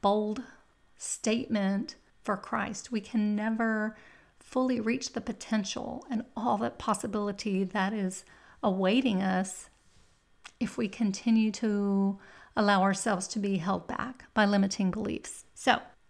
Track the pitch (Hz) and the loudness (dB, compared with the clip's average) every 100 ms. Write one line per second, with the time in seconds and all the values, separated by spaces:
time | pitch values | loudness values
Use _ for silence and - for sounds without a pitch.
0 | 202 208 214 214 247 - _ _ _ - | 2 2 0 -4 -10 -18 _ _ _ -14
1 | - - 220 233 - 214 196 196 302 - | -10 -4 0 0 0 0 2 0 -4 -12
2 | _ _ - 196 - 233 214 202 - 226 | _ _ -6 -6 -2 -2 -2 -6 -6 -6
3 | 208 220 208 208 220 220 226 220 214 220 | -2 0 0 0 -2 0 0 0 -2 -6
4 | - - _ _ - 254 254 240 214 247 | -20 -20 _ _ -6 -2 0 0 0 -2
5 | - 233 - - - 214 196 - - - | -4 -8 -8 -10 -2 -2 -2 -6 -8 -10
6 | - 226 - - 233 208 233 - - 208 | -6 -6 -6 -4 -2 0 -2 -4 -2 -2
7 | 220 208 208 202 214 190 190 208 190 220 | -2 -4 -4 -4 -2 -2 0 0 -2 0
8 | 185 185 - - - - 220 190 185 240 | -4 -4 -16 -20 -20 -2 0 2 4 4
9 | 262 190 190 185 190 - - _ _ - | 2 2 2 0 -2 -6 -16 _ _ -20
10 | _ _ _ _ - - 233 - 214 - | _ _ _ _ -16 -6 -6 -2 -4 0
11 | 214 190 233 226 214 202 220 202 202 196 | -2 0 4 4 4 2 0 2 2 4
12 | 196 196 - - - - 208 196 196 190 | 2 0 -10 -20 -8 2 4 6 4 2
13 | 226 185 - 214 202 196 175 185 - - | 0 -2 -2 -4 0 0 0 -2 -4 -6
14 | 262 - - - 202 202 196 - 190 214 | -6 -8 -6 2 4 4 2 2 0 0
15 | - - - - - - - - - - | -4 -6 -8 -16 -18 -4 2 2 0 -20
16 | _ | _